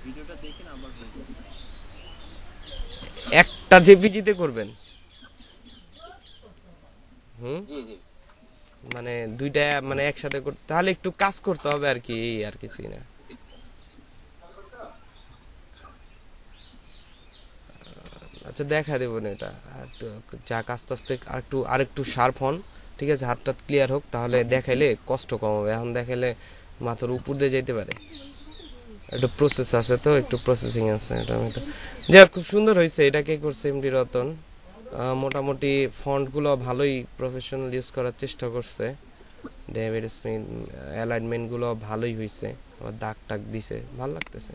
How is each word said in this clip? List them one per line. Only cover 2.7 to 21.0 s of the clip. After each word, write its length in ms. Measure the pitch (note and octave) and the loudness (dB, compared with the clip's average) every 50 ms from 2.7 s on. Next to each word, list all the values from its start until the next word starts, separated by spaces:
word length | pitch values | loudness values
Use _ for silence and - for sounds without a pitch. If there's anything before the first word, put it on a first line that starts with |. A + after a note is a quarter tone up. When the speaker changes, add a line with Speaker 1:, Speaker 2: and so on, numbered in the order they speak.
| - - - - - - - - - - - - - | -8 -8 -8 -8 -10 -12 -12 -12 -12 -10 -6 4 6
Speaker 2:
একটা 440 | E3 F3 - - - - - G3 F#3 | 6 6 6 2 -12 6 10 10 12
জেপিজি-তে 520 | E3+ F3+ G3 F3+ F#3+ G#3+ F#3 G#3+ F#3+ G#3 | 12 12 12 12 12 2 2 2 0 0
করবেন? 360 | G#3 F3+ F3 D3 A#2+ A2+ G#2 G2+ A#2 - - - - - - - - - - - - - - - - - - A#3+ - - - - - - E5 F5 - - - - - - - G#3 F3+ - - F3+ E3+ - - - - - - - - - - - - A2+ | 0 0 0 -2 -2 -4 -6 -6 -8 -16 -20 -20 -20 -20 -20 -20 -20 -20 -20 -20 -20 -20 -20 -20 -20 -20 -20 -20 -20 -20 -20 -20 -20 -20 -20 -20 -20 -20 -20 -20 -20 -20 -20 -20 -20 -20 -20 -20 -20 -20 -20 -20 -20 -20 -20 -20 -20 -20 -20 -20 -18 -12
হুম? 240 | A#2+ B2 C#3+ F3 G#3 | -8 -8 -8 -8 -8
Speaker 3:
জি, 180 | - - C#4+ | -10 -12 -12
জি। 140 | B3 A3+ - - - - - - - - - - - - - - - - - - B2 B2 A#2+ | -12 -14 -18 -20 -20 -20 -20 -20 -20 -20 -20 -20 -20 -20 -20 -20 -20 -20 -20 -20 -12 -10 -10
Speaker 2:
মানে 320 | B2 A#2+ B2 A#2+ A#2+ A#2 A2 A2 B2 | -8 -8 -6 -6 -6 -6 -8 -6 -6
দুইটা 420 | C#3 C#3+ C#3 D3 D3 D3 C#3+ C#3+ | -6 0 2 2 2 4 2 0
মানে 220 | C3 C3+ C3+ C#3 C#3 D3 | 0 -2 -2 0 0 -2
একসাথে 320 | C#3+ - - C#3+ C3+ C#3 | -2 -4 -4 -4 -4 -2
করতে, 200 | C3 C#3+ C#3+ - - | -4 -6 -10 -10 -8
তাহলে 240 | - D#3 E3 F3+ F#3+ | -2 0 2 2 2
একটু 200 | F#3 - - F#3 | 0 -2 -4 -8
কাজ 300 | F3 - G3+ G3 G3 - | 0 0 0 0 0 -2
করতে 280 | - G3+ F3 D3 - D3 | -2 -2 -2 -2 0 0
হবে 200 | D3 D3 C#3+ C#3+ | 0 2 2 0
আর 100 | C3 A#2+ A#2 | 0 -2 -4
কি, 60 | - | -6
এই 320 | A#2+ A2+ A2+ A#2+ A2+ G#2+ G#2 | -6 -4 -4 -4 -4 -4 -6
আর 80 | G#2 - - | -6 -8 -12
কিছুই 280 | - - - - - - | -16 -14 -14 -12 -12 -12
না। 120 | - - - | -12 -12 -16
আহ, 280 | - - - - - - - - - - - - - - - - - - - - - - - - - - - - - - G3 - - B3 A#3+ G#3+ - - - - - - - - - - - - - - - - - - - - - - - - - - - - - - - - - - - - - - - - - - - - - - - - - - - - - - - - - - - - - - - - - - - - - - - - - | -18 -20 -20 -20 -20 -20 -20 -20 -20 -20 -20 -20 -20 -20 -18 -20 -20 -20 -20 -20 -20 -20 -20 -20 -20 -20 -20 -20 -20 -20 -20 -20 -20 -18 -18 -18 -18 -18 -20 -20 -20 -20 -20 -20 -20 -20 -20 -20 -20 -20 -20 -20 -20 -20 -20 -20 -20 -20 -20 -20 -20 -20 -20 -20 -20 -20 -20 -20 -20 -20 -20 -20 -20 -20 -20 -20 -20 -20 -20 -20 -20 -20 -20 -20 -20 -20 -20 -20 -20 -20 -20 -20 -20 -20 -20 -20 -20 -20 -20 -20 -20 -20 -20 -20 -20 -20 -18 -16 -14
আচ্ছা, 160 | B2+ - D3 | -8 -8 -2
দেখা 340 | C#3+ D3+ D#3 D3+ D3+ D3 B2+ | 0 0 0 0 -2 -2 -2
দেবো 220 | B2+ A#2+ A2+ A2+ | -2 -2 -4 -4
না 80 | G#2+ G#2 | -4 -6
এটা। 220 | G2 - - - - - - B2+ C3 | -6 -8 -10 -12 -12 -14 -18 -18 -16
আর 100 | C3 B2+ B2+ | -16 -16 -16
একটু 160 | - - A2+ A2+ G#2 G#2+ A2 - - A2+ - - | -14 -14 -12 -12 -12 -14 -16 -16 -18 -16 -10 -6
যাক, 220 | A#2+ A2+ A2+ - | -6 -6 -4 -6
আস্তে 240 | B2 A#2+ - - C3 | -8 -8 -6 -8 -10
আস্তে 240 | B2 | -10